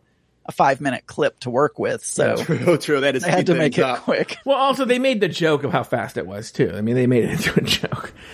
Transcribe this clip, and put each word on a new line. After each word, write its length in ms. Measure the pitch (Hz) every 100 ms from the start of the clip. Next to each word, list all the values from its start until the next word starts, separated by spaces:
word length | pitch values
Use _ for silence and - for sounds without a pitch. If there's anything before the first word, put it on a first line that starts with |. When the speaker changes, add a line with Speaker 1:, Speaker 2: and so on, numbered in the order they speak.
| - _ _ _ -
Speaker 1:
a 40 |
five-minute 540 | - 151 135 143 123 -
clip 340 | - 143 -
to 100 | 127
work 260 | 120 147 -
with, 260 | 107 127
so 340 | - - 120 110
Speaker 2:
True, 400 | - 135 139 160
<laughs> 20 |
true. 200 | - 127
They 60 | 139
had 80 | 127
to 40 |
Speaker 1:
they 80 | 175
had 80 | 175
Speaker 2:
speed 80 | 151
Speaker 1:
to 80 |
make 220 | 139 147 -
Speaker 2:
things 100 | 135
Speaker 1:
it 60 |
Speaker 2:
up. 80 | 123
Speaker 1:
quick. 380 | - - - -
Speaker 3:
Well, 140 | 269 269
also, 280 | 269 254 247
they 120 | 247
made 240 | 269 226
the 80 | 185
joke 340 | 139 160 147
of 80 | 131
how 120 | 135
fast 340 | 117 120 113 113
it 80 | 90
was, 260 | 101 117
too. 200 | - 113 90
I 60 |
mean, 140 | 110 127
they 100 | 127
made 200 | 123 104
it 40 |
<laughs> 20 |
into 260 | - - -
a 20 |
joke. 520 | - - - - - - -